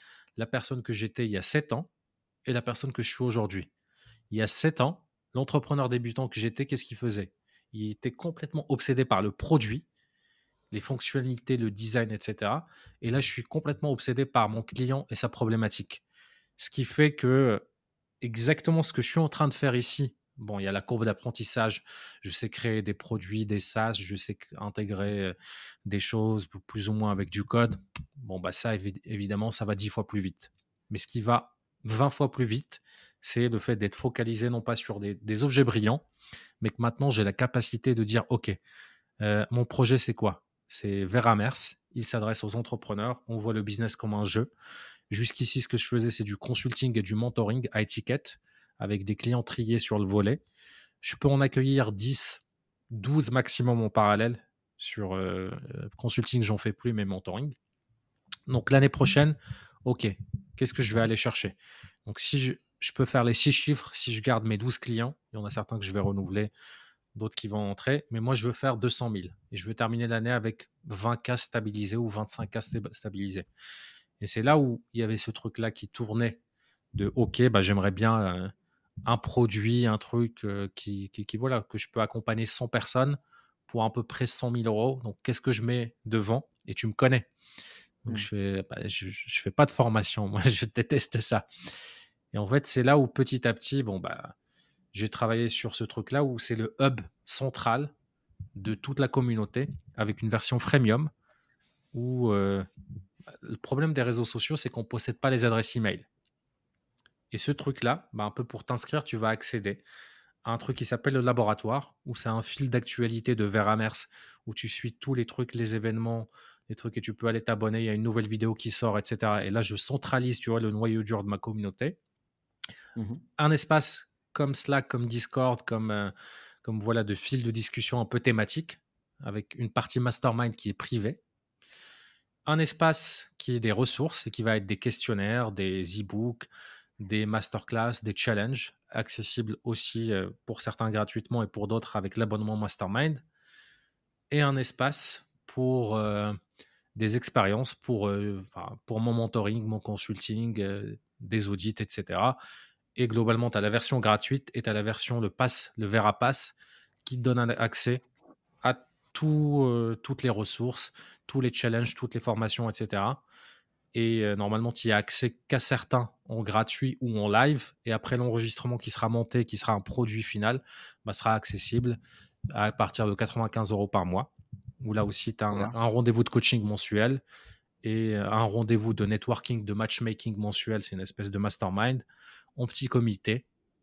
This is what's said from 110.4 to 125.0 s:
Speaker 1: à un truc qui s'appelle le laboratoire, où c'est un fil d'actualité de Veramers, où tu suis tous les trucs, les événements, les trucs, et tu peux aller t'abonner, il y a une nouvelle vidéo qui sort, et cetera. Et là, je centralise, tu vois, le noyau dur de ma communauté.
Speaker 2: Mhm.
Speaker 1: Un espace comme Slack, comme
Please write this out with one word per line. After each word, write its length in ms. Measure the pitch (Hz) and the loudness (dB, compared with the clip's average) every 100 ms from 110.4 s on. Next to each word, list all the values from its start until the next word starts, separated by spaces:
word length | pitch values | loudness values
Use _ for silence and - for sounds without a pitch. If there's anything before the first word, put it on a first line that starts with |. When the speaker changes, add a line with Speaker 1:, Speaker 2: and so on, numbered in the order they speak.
Speaker 1:
à 80 | - | -6
un 60 | 117 | -4
truc 200 | - 127 | -4 -4
qui 80 | 120 | -2
s'appelle 280 | 120 - | -2 0
le 80 | 135 | 2
laboratoire, 720 | 123 120 107 107 110 131 - _ - | 4 4 2 2 0 -4 -4 _ -12
où 100 | 117 | -6
c'est 140 | 113 | -4
un 120 | 110 | -4
fil 300 | 107 - 135 | -4 -4 0
d'actualité 640 | 123 - - 117 113 117 113 | 0 -2 -2 -2 0 0 0
de 100 | 104 | 2
Veramers, 640 | 107 104 110 110 107 - - - - - | 2 4 2 0 -4 -10 -16 -20 -18 -12
où 80 | 107 | -8
tu 120 | 110 | -8
suis 260 | - 120 | -6 -8
tous 200 | - - | -8 -4
les 140 | 127 120 | -2 -2
trucs, 260 | - 120 | -4 -4
les 220 | 117 113 113 | -2 -2 -2
événements, 520 | 113 110 113 117 113 _ - - - | -2 -2 -2 -2 -6 _ -20 -20 -14
les 60 | 113 | -10
trucs, 220 | 120 113 | -8 -6
et 40 | |
tu 120 | 110 | -6
peux 140 | 104 117 | -2 0
aller 160 | 113 | 0
t'abonner, 380 | 113 110 110 110 | 0 0 0 0
il 40 | 113 | 0
y 40 | |
a 40 | |
une 80 | 107 | 0
nouvelle 260 | 113 110 107 | 0 0 0
vidéo 280 | 110 113 110 | 0 -2 -2
qui 160 | 113 | -4
sort, 260 | - 117 104 | -2 0 0
et 60 | - | -2
cetera. 400 | 107 110 104 95 | -2 0 0 0
Et 60 | |
là, 100 | 107 | 0
je 140 | 110 101 | -2 -2
centralise, 640 | - 135 - 131 123 117 | -2 -4 0 0 0 -2
tu 100 | - | 0
vois, 100 | 113 | 0
le 120 | 110 | 0
noyau 320 | 107 113 110 | 0 0 0
dur 200 | 104 110 | 0 -2
de 60 | 101 | -2
ma 80 | 101 | -4
communauté. 600 | - 107 101 - 135 180 _ _ _ _ _ _ - - - - | -4 -6 -6 -4 -4 -6 _ _ _ _ _ _ -10 -10 -14 -8
Speaker 2:
Mhm. 240 | 101 127 - - | -6 -8 -8 2
Speaker 1:
Un 140 | 151 | 4
espace 600 | 151 - 156 139 - - _ _ | 4 6 6 6 0 -6 _ _
comme 220 | - 143 139 | -2 0 0
Slack, 320 | - 139 - | 2 2 2
comme 200 | 123 | -2